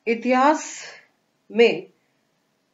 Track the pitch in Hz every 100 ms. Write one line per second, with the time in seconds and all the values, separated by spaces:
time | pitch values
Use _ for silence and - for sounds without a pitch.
0 | - 233 247 254 277 311 - - - -
1 | _ _ _ _ - 202 233 160 - _
2 | _ _ _ _ _ _ _